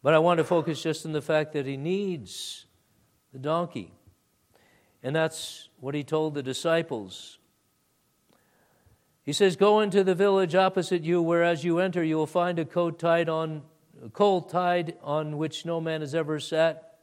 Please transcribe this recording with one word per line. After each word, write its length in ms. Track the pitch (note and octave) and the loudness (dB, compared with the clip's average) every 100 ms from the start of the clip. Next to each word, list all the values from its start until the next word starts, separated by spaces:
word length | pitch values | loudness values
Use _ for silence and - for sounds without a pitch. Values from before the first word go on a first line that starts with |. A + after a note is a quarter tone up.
but 100 | C3+ | 6
I 60 | D#3 | 6
want 200 | E3 F3 | 6 2
to 60 | |
focus 380 | D#3 F3 D#3 D3 | 2 0 0 -4
just 240 | E3 D3+ D#3+ | -4 -6 -4
on 60 | |
the 100 | D3+ | -6
fact 300 | D3 D#3 D3+ | 0 0 0
that 120 | D#3 | -6
he 120 | C3+ C3+ | -6 -6
needs 880 | D3+ F#3+ G3+ E3+ F#2+ - - - - _ _ _ _ _ _ | -4 -4 -4 -6 -10 -14 -14 -14 -20 _ _ _ _ _ _
the 60 | C3 | -10
donkey. 560 | C#3 E3 F3 C3+ E2+ _ _ _ _ _ _ _ _ _ _ _ | -2 -2 -2 -8 -12 _ _ _ _ _ _ _ _ _ _ _
And 120 | C3 | -4
that's 540 | D#3 D#3+ D#3 - - - _ | 0 -2 -4 -12 -14 -20 _
what 160 | C3 | -8
he 80 | D3 | -6
told 320 | C#3 D#3 D#3 | -2 0 0
the 80 | C#3 | -4
disciples. 960 | C3 C3 E3+ E3 E3 A#2+ G2 - - - _ _ _ _ _ _ _ _ _ _ _ _ _ _ _ _ _ _ | -6 -4 0 0 0 -8 -10 -16 -20 -20 _ _ _ _ _ _ _ _ _ _ _ _ _ _ _ _ _ _
He 100 | - | -8
says, 220 | D3 G3 | 2 2
"Go 260 | E3 G3+ G#3+ | 6 4 6
into 220 | G#3 G3 | 4 2
the 140 | F#3+ F3+ | 2 4
village 400 | G3+ G3 F#3 F3 | 4 4 4 4
opposite 480 | F#3+ F#3+ E3+ F3+ | 4 2 -2 -2
you, 180 | D#3 F3 | 0 0
where 220 | E3 E3+ | 2 2
as 180 | E3+ E3+ | 2 0
you 160 | E3+ E3+ | 0 0
enter, 240 | F#3+ F3+ | 0 0
you 140 | D#3+ D#3 | 0 0
will 100 | D3+ | 0
find 320 | F3+ F3 E3+ | 0 0 -2
a 60 | |
coat 340 | E3 F3+ E3+ E3 | -2 -2 -2 -2
tied 300 | E3+ E3 E3 | 2 2 2
on, 340 | D#3+ D#3+ D#3 C#3 _ _ - | -2 -4 -8 -14 _ _ -20
a 40 | A#2 | -18
colt 420 | - G3+ F#3 - | 2 2 2 0
tied 460 | E3 F3+ F3 E3 E3 | -2 0 0 -2 -8
on 360 | C#3+ D3+ D3+ D3 | -4 -4 -4 -4
which 260 | D#3 - | -6 -6
no 160 | E3 E3+ | -6 -4
man 200 | E3 D#3+ | -4 -6
has 140 | D3+ | -4
ever 260 | D#3 D3+ D#3 | -4 -2 -4
sat. 580 | - D#3+ E3 D#3+ - _ | -4 2 2 0 -14 _